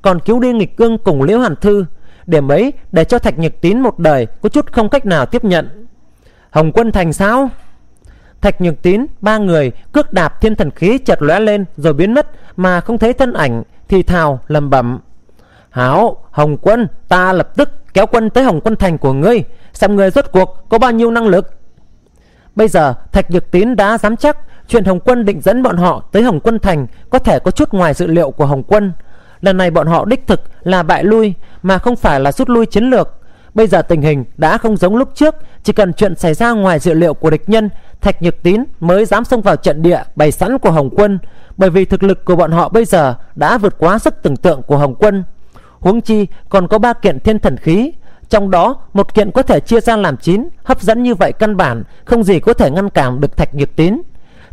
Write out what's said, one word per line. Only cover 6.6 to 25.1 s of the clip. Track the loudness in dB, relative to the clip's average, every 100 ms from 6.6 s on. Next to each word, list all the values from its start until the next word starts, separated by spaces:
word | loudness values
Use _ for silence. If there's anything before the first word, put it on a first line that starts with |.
| 2
Quân | 2 2
Thành | 0 0
sao? | 0 0 0 -2 -6 -18 -20 -20 _ -20 -20 -20 -2
Thạch | -2 0
Nhược | -2 0
Tín | 0 0 -2 -4
ba | -2 0
người | 0 0 0 -6 -4
cước | -2 0
đạp | 0 0 0
thiên | 0
thần | 0 -2
khí | 0 0 2
chợt | 0 0
lóe | 2 2
lên | 0 0 -4 -2
rồi | -2
biến | 2 2
mất | 0 -2 -8 -14 -2
mà | 0 0
không | -2 0
thấy | 0
thân | 2 -2
ảnh, | 0 -2 -2 -8 -20 -2
thì | 0
thào | 2 0 0 -2 -2
lẩm | -2 2
bẩm: | 0 0 -6 -12 -20 _ -20 _ _ _
"Hảo, | -2 0 2 0 -4 -8
Hồng | -2 0 0
Quân, | 0 2 0 -6 -2
ta | 0 2
lập | 0 -2 0
tức | 0 -2 -4
kéo | 0 2
quân | 0 0
tới | 2
Hồng | 2 0
Quân | -2 0
Thành | 0 0
của | 0
ngươi, | 2 2 2 -2 -12 -18
xem | -2 0 2
ngươi | 2
rốt | 2 2
cuộc | 2 2 -4 -2
có | 2
bao | 2
nhiêu | 2 0
năng | 2 2
lực." | 2 0 -12 -16 -20 -20 -20 _ _ _ _ _ 0
Bây | 2
giờ | 2 0 -2 -2
Thạch | -2 0
Nhược | -2 0
Tín | 0 2 2
đã | 0 0
dám | -2 0
chắc | 0 0 -8 -14 -2
chuyện | 0
Hồng | 2 0
Quân | 0